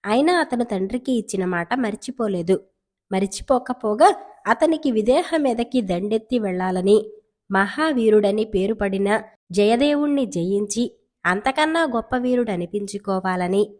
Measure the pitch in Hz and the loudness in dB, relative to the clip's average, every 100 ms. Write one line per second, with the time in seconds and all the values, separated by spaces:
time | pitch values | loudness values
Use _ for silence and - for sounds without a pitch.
0 | 202 233 302 359 285 240 233 196 190 240 | 0 2 2 2 0 -4 -2 -2 -2 -4
1 | 262 240 214 190 185 175 165 254 226 214 | -2 -2 -2 -4 -2 -2 -2 -2 -2 -4
2 | - - 220 180 170 190 - _ _ _ | -12 -6 -4 -2 0 0 -2 _ _ _
3 | _ 190 196 - - 254 262 247 214 214 | _ -4 -2 -6 0 0 0 -6 -4 4
4 | 359 - - - - 226 320 311 285 220 | 4 4 -8 -10 -2 2 2 2 0 0
5 | 208 277 359 320 277 233 240 254 190 175 | 2 2 2 0 0 0 -2 -2 -2 -2
6 | 202 220 220 247 202 180 185 185 185 214 | 0 -4 -2 -2 -2 -2 -2 0 4 4
7 | 214 - _ _ _ 190 196 - 320 262 | 2 -16 _ _ _ 0 0 0 0 2
8 | 220 214 202 208 220 196 196 220 202 190 | 4 4 4 0 -2 -2 -2 -2 -2 0
9 | 202 214 - _ _ 185 208 240 294 294 | 0 0 -4 _ _ 2 2 4 2 2
10 | 294 285 233 175 175 202 208 233 247 _ | 0 0 -2 -4 -2 -2 -2 -4 -4 _
11 | _ _ 170 185 262 269 311 330 320 233 | _ _ -4 -2 -2 0 0 0 0 -2
12 | 220 254 247 247 226 180 170 208 202 202 | -4 -4 0 0 -2 -4 -4 -6 -8 -8
13 | 202 190 190 180 180 190 208 | -4 -4 -2 -2 0 0 -2